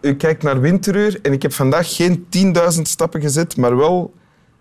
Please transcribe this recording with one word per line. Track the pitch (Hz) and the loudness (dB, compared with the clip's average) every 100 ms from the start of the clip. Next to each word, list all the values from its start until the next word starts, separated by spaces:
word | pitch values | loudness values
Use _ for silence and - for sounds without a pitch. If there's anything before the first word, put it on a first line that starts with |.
U | 143 | -2
kijkt | 139 160 156 | 0 0 0
naar | 151 131 | 0 0
Winteruur | 135 185 - 196 208 196 | 2 0 0 0 0 0
en | - | -2
ik | 139 | -2
heb | 147 | -2
vandaag | - 131 151 170 - | -2 0 2 0 0
geen | 175 180 - | 0 0 -2
tienduizend | 180 196 175 170 165 151 | 0 2 2 2 0 -4
stappen | - 165 165 | -4 -4 -2
gezet, | 151 139 170 - | -4 -2 -2 0
maar | 123 123 | 0 2
wel | 151 180 170 - _ _ _ _ | 2 2 -2 -12 _ _ _ _